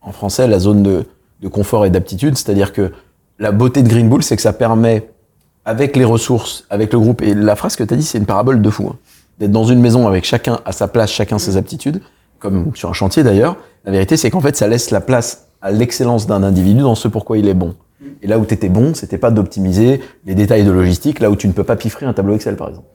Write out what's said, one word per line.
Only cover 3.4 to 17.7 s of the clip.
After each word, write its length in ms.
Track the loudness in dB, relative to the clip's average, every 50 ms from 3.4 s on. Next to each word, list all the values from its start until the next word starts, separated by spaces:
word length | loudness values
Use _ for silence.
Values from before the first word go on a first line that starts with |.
| -4 -2 0
beauté 300 | 2 2 2 2 4 2
de 60 | 4
Green 200 | 4 4 4 4
Bull, 140 | 2 2 0
c'est 140 | 0 -2
que 60 | 0 0
ça 100 | 0 0
permet, 560 | 0 0 0 2 2 2 2 2 0 -2 -6 _ _ _ _ _ _ _ _ _ _ _
avec 320 | -8 -2 -2 -2 -2 2
les 80 | 2 2
ressources, 600 | 2 2 0 0 0 -2 -2 -2 -4 -14 -14 -12 _
avec 220 | -4 -2 -2 0 2
le 60 | 2
groupe, 220 | 2 2 2 0 0
et 120 | 0 0
la 220 | 2 2 2 0
phrase 200 | 0 -2 -6 -4
que 80 | -4 -4
t'as 120 | -2 -2
dit, 60 | -2 -2
c'est 160 | -2 -2 -4
une 80 | -2
parabole 340 | 0 0 0 2 2 2 2 2
de 80 | 2
fou, 180 | 0 -2 -6 -8 -8
hein, 40 | -12 _ _ _ _ _ _ _ _
d'être 120 | -2 0 0
dans 120 | 2 2
une 160 | 4 4 4
maison 260 | 4 4 4 4 2
avec 180 | 2 2 0 0
chacun 360 | -2 -2 -2 -2 -2 -6 -4 -6
à 80 | -8 -6
sa 160 | -4 -4 -2
place, 220 | 0 0 0 0
chacun 280 | -2 -4 -4 -2 -2 -4
ses 180 | -2 -2 -2
aptitudes, 440 | -2 -2 -4 -8 -8 -6 -6 -6 -6 -8 _ _ _ _ _ _ _
comme 340 | -6 -4 -2 -2 -2 -4 -6
sur 160 | -6 -8 -8
un 20 | -6
chantier 300 | -2 -2 0 2 2 4
d'ailleurs. 340 | 4 4 4 2 2 0 -6 -12 -20 _ _ _
La 80 | -4 -2
vérité, 240 | -2 0 2 0
c'est 140 | 0 0 0
qu'en 100 | -2 0
fait, 160 | -2 0 0
ça 120 | 0 0 0
laisse 220 | 0 -2 -2 -2
la 100 | -2 -4
place 460 | 0 0 0 0 0 -4 -8 -14 _ _ _ _ -6
à 80 | -4
l'excellence 560 | 0 0 0 -2 -2 -2 -2 0 0 0 0
d'un 160 | -2 -2 0 0
individu 400 | 2 2 2 2 2 2 4 4
dans 120 | 2 0
ce 140 | 0 -2 -4
pourquoi 300 | -4 -4 -6 -2 -2 0
il 100 | 2 2
est 60 | 2
bon. 200 | 0 -2 -4